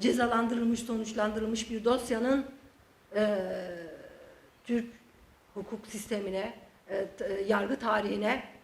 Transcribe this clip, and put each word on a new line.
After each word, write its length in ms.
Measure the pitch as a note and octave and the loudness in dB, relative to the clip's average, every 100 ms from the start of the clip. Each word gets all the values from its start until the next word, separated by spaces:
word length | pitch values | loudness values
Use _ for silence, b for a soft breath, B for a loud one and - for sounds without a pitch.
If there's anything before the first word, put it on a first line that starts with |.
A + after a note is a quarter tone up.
cezalandırılmış, 800 | A#3+ A#3+ A#3+ A#3 A#3 A#3+ A#3 A3+ | 2 4 4 4 4 2 2 2
sonuçlandırılmış 880 | - A3+ G#3+ A3+ G#3+ G#3+ A3 A3+ - | 0 -2 -2 0 0 0 -2 -2 -4
bir 140 | A3 | 0
dosyanın, 600 | A3+ B3+ B3 A3+ B3 C#4 C4+ - - - - _ - G3+ | 2 2 2 0 2 2 0 -10 -20 -20 -20 _ -4 2
e, 220 | G#3+ G3+ F#3 F#3 F3+ E3+ E3 - - - - - - _ | 2 2 -2 -4 -6 -10 -12 -14 -16 -20 -20 -20 -20 _
Türk 220 | - A#3 A#3 - - - - _ _ | -2 -2 -2 -10 -20 -20 -20 _ _
hukuk 320 | G3+ F#3+ G#3+ - | -12 -8 -10 -8
sistemine, 680 | G#3+ - G#3 G3 F#3+ A3 - - - - | -10 -4 -4 -2 -4 -4 -8 -18 -20 -6
e, 180 | F#3+ F#3+ | -4 -4
t-, 180 | - | -4
e, 180 | - G3 | -4 -2
yargı 340 | G3 G#3 G3+ C4+ | 2 2 2 -2
tarihine 640 | A#3 G#3+ G#3 G#3 G#3 C4 - - | 2 2 2 0 0 0 -4 -16